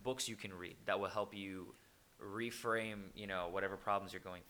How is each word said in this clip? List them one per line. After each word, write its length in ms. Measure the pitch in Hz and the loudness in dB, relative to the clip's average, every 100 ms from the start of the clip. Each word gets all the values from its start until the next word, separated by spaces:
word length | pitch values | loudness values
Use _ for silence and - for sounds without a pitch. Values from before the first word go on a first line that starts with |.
books 240 | 113 123 - | 0 0 0
you 60 | 110 | -4
can 180 | 104 | -6
read 220 | 92 90 - - | -6 -6 -4 2
that 140 | 98 | 4
will 80 | 95 | 4
help 240 | 101 101 | 2 0
you 400 | 104 98 95 87 - - - - - | -2 -4 -4 -8 -12 -20 -20 -20 -12
reframe, 720 | 104 104 117 113 117 113 110 104 95 - | -6 -2 -2 0 4 4 2 -4 -8 -6
you 100 | 101 | -2
know, 220 | 92 87 | 0 2
whatever 280 | 95 98 98 | 2 2 2
problems 340 | - 101 95 | 4 4 2
you're 60 | 92 | -6
going 220 | 92 90 | -6 -8